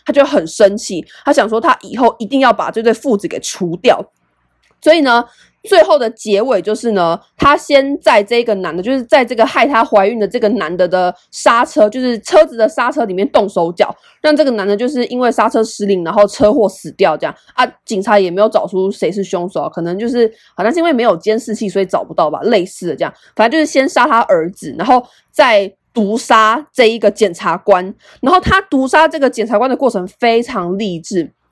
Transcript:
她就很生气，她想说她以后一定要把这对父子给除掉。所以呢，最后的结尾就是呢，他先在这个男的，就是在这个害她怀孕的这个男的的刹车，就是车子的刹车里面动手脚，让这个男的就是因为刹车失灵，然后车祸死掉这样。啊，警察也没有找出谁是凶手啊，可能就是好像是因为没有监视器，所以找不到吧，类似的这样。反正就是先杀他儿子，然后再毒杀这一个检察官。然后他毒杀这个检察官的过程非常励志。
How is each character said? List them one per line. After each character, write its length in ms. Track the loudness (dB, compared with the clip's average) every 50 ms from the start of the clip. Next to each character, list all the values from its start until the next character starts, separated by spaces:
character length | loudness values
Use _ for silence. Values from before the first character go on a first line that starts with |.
| _
她 80 | -2
就 140 | 2 2 2
很 200 | 2 0 -2 -2
生 280 | -4 0 2 2 2 2
气， 300 | 0 -8 -8 -8 -10 -10 -12 -20 -8 -2
她 80 | 0
想 160 | 0 0 0
说 140 | 0 -2 -2
她 160 | 0 0 -2 -2 -4
以 120 | -12 -4
后 180 | 0 0 0 0
一 80 | -2 -8
定 140 | -4 0 2
要 120 | 2 2
把 200 | 2 2 -2 -4
这 100 | -6 -2
对 100 | 0 0
父 240 | 0 0 -2 -2 -2
子 120 | -2 -2
给 120 | -6 -8 -8
除 360 | -10 -10 -8 -6 -6 -6 -6
掉。 280 | -2 0 0 0 0 -2 -12 _ _ _ _ _ _ _ _ _ _ _ _ _ _
所 100 | 2 2
以 100 | 4 4
呢， 220 | 4 2 2 2 0 -4 _ _ _ _ _ _ -4
最 160 | 2 4 4 6
后 160 | 4 4 2
的 100 | 0 -2
结 320 | -6 -8 -4 -2 0 0
尾 200 | 2 0 0 0
就 120 | 0 -2 -6
是 180 | -4 -2 -2
呢， 280 | 0 0 0 0 -2 -4 -6 _ _
他 180 | _ 2 2 2
先 440 | 2 0 2 2 2 2 2 -4 0
在 240 | 0 2 2 2 2
这 200 | 2 0 0 0
个 120 | 0 -2
男 200 | -4 -4 -6 -6
的， 60 | -6
就 100 | -4 -2
是 120 | -4 -4 0
在 200 | 2 2 2 2
这 120 | 2 2
个 100 | 0 0
害 220 | 2 2 0 0
她 160 | 2 2 0 0
怀 240 | 4 4 2 2
孕 120 | 2 0 -2
的 80 | -4
这 120 | -4 -2 0
个 80 | 0 0
男 260 | 0 -2 -4 -6 -2
的 120 | -2 -2
的 260 | 0 0 0 0 -2 -4 -6 _ _
刹 320 | -16 0 2 2 2 4 0
车， 260 | 0 2 2 2 2
就 100 | 2 -2
是 180 | -4 -4 -4 -4
车 260 | -6 2 4 4 4
子 120 | 4 2
的 100 | 0 0
刹 240 | 0 0 -2 -4 -2
车 140 | -2 -2 -4
里 80 | -4 -2
面 140 | -4 -4 0
动 180 | 0 0 0
手 240 | 0 -2 -2 -2 -2 -2
脚， 200 | -2 -4 -4 -4 -12 _ _ _ _
让 140 | 0 0 2
这 80 | 2 2
个 80 | 0
男 140 | 0 -2 -2
的 80 | -2 -2
就 120 | -2 -2
是 180 | -4 -2 -4 -4
因 140 | -4 -4 -2
为 120 | 0 0
刹 160 | 2 2 0
车 160 | 0 2 0 -2
失 220 | -2 -4 -6 -2
灵， 180 | -2 -2 -2 -2
然 100 | -2 2
后 120 | 2 2
车 260 | 2 2 2 2 2
祸 160 | 4 2 0
死 240 | 0 -2 -6 -14 -16 -2
掉 220 | 0 0 0 0
这 80 | -2 -6
样。 100 | -8 -8 -10 _ _ _
啊， 120 | -2 -2 -2 -2 _ _
警 160 | -6 -6 -6
察 160 | 0 2 2
也 140 | 2 2 2
没 100 | 0 0
有 60 | 0 2
找 160 | 2 -2 -2
出 240 | -2 -4 -2 -2 -2
谁 220 | -4 -4 -4 -4
是 120 | -4 -4 -6
凶 240 | -6 -6 -6 -6 -6
手 120 | -6 -6
啊， 80 | -8 -6
可 120 | -8 -8
能 160 | -6 -6 -6 -4
就 80 | -4
是 240 | -4 0 0 0 0 -2 _ _ _ _
好 80 | -4 -2
像 80 | -2
是 80 | 0 0
因 40 | 0
为 80 | 0 0
没 100 | 2 2
有 120 | 0 0
监 220 | 0 0 -2 -2 -2
视 140 | -2 -6 -6
器， 140 | -6 -6
所 140 | -4 -2 -2
以 40 | -2
找 180 | -2 -4 -6 -6
不 100 | -4 -4
到 160 | -2 -2 -2
吧， 100 | -2 -4 -2
类 220 | 0 0 0 0
似 220 | -2 -8 -10 -8
的 80 | -8 -6
这 80 | -4 -6
样。 100 | -8 -8 _ _ _ _
反 140 | 0 0 2
正 100 | 2 0
就 40 | 0
是 60 | 2
先 180 | 0 0 0
杀 200 | 2 2 0 2
他 140 | 2 2 0
儿 280 | 2 2 0 0 0 -4
子， 220 | -8 -12 -14 -14 -8
然 100 | -6 0
后 180 | 2 2 2 2 -4 _ _ _ _
再 400 | _ 2 2 4 4 2 0 -2 -8 _ _ _ _
毒 240 | -2 -2 -2 -2
杀 480 | -4 0 2 4 4 4 4 2 0 -4 -8 _
这 140 | 2 2 2
一 80 | 2
个 140 | 2 0 0
检 220 | 2 2 -2 -2 -2
察 240 | -4 -4 -4 -4
官。 360 | -2 2 2 2 2 2 -4 -12 -16 _ _ _ _
然 120 | 0 2 2
后 60 | 2
他 220 | 2 2 0 0
毒 260 | 0 0 -2 -2 0
杀 200 | 2 2 4 4
这 120 | 2 2 0
个 100 | -2 -2
检 160 | 0 -2 -4
察 120 | -2 0
官 120 | 0 0 0
的 60 | -2
过 140 | 0 -2 -2
程 180 | -2 -2 -6
非 340 | -8 -8 _ 0 2 2 2
常 360 | -2 -2 -6 -6 -4 -4 -6
励 220 | -6 -6 -6 -8 -8
志。 320 | -10 -6 -4 -4 -4 -4 -10 _ _ _